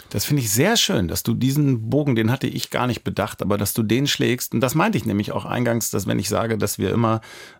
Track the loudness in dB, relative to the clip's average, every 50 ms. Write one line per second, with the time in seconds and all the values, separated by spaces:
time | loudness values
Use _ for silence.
0 | -6 -4 -4 -2 0 0 0 0 0 2 2 4 4 4 4 4 2 2 2 2
1 | 0 0 -2 -2 0 0 0 2 2 2 2 2 2 2 2 0 0 0 0 2
2 | 2 2 2 4 4 2 2 2 0 -2 -2 -2 -4 -2 -2 0 0 -2 -2 -4
3 | -4 -4 -2 -2 -2 -2 -4 -4 -2 0 0 0 0 -2 0 0 0 2 2 2
4 | 2 0 0 0 0 0 0 -2 -4 -4 -2 0 0 0 2 2 2 2 0 0
5 | 0 0 0 0 -2 -2 -4 -6 -4 -4 -2 -2 0 0 0 -2 -2 -2 -4 -4
6 | -2 -2 -2 -2 -2 0 0 0 0 0 -2 -2 -2 -2 -2 -2 -2 0 2 2
7 | 2 2 0 -2 -4 -8 -18 -20 -20 -20 -16